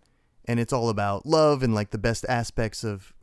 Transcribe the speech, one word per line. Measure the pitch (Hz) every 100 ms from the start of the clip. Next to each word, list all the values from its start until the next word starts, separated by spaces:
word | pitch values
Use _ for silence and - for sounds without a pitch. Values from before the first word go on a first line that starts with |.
| _ _ _ _ -
and | 120
it's | 117
all | 131 117
about | 104 101 101 -
love | 160 151 143
and, | 127
like, | 107 104
the | 107
best | 110 113 -
aspects | 123 117 - 113 -
of, | 113 101 - -